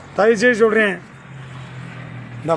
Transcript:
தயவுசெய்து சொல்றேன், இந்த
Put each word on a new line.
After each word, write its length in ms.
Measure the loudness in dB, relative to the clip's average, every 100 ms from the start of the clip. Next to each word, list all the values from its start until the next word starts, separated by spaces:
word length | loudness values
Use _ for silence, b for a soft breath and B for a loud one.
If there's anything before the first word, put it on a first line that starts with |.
| -10 2
தயவுசெய்து 420 | 4 6 4 4
சொல்றேன், 320 | 4 4 2 0 -10 -20 -20 -18 -16 -16 -16 -16 -16 -16 -14 -14 -14 -10
இந்த 120 | -2